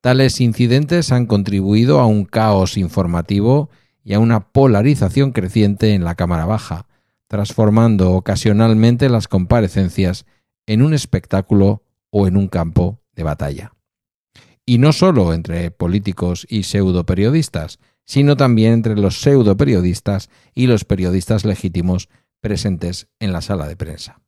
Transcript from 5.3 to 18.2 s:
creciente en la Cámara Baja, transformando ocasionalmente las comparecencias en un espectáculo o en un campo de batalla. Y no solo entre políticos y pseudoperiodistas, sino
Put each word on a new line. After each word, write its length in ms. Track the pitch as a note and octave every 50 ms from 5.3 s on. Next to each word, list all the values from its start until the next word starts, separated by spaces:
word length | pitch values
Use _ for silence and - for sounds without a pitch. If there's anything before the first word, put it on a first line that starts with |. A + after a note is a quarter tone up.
| A#2+
creciente 600 | A2+ F#2 F#2 - A2+ G#2+ G2+ G2+ G2 A2+ A2 G#2
en 120 | F#2+ F2
la 100 | E2+ E2+
Cámara 300 | - F2+ F2 F2 D#2+ D#2+
Baja, 420 | F2+ A2 G#2+ - - E2+ E2+ - _ _ _ _ _ _ _ _
transformando 880 | _ - G2+ G#2 - - - A2 G#2 G#2 A2+ A#2 A#2 A2 G2 F#2 F#2 F#2
ocasionalmente 960 | F#2 - - G2 - - A2 G#2 G#2 A2+ A2+ A2 A2 A2 A#2 B2 A#2+ C#3 C3+
las 180 | A#2+ A#2 G#2+
comparecencias 960 | - - F#2+ F2+ F2 A#2 A#2+ G#2+ F2+ - G2 F#2+ F2 - - F#2+ F2+ F2 - - _ _ _ _ _ _ _ _
en 160 | - G#2+ A2
un 120 | C3+ D#3 D#3
espectáculo 920 | C#3+ - - - F#2+ - - - G2 F#2 _ G#2+ G2+ G2 G2 G#2 G#2+ _ _ _ _ _ _
o 160 | - G#2 G2
en 120 | F#2 F2+
un 100 | G2 G2
campo 540 | F#2+ - F2 E2 E2+ - - F2 E2+ - _ _ _ _
de 100 | - D#2+
batalla. 500 | D#2 D2 - D#2+ C#2+ C#2 C2 - - _ _ _ _ _ _ _ _ _ _ _ _ _ - _ _ _ _ _
Y 120 | - B2
no 160 | A#2 C3 D#3 D3+
solo 400 | - F#3 F#3+ E3 B2 F#2 E2+ E2
entre 380 | E2 D#2+ - E2+ E2+ E2+ E2+
políticos 760 | - _ F2 E2+ F2+ G#2 G2 G2+ F2+ - F2+ F2 F2 - -
y 160 | _ A2+ G#2+ F#2+
pseudoperiodistas, 1160 | - - G2+ G2 F#2 F2+ F2+ E2 - F#2 F#2 G2+ A#2 D3 D#3+ D#3 - - E2+ D#2 - - _ _ _ _ _ _
sino 320 | _ - C#3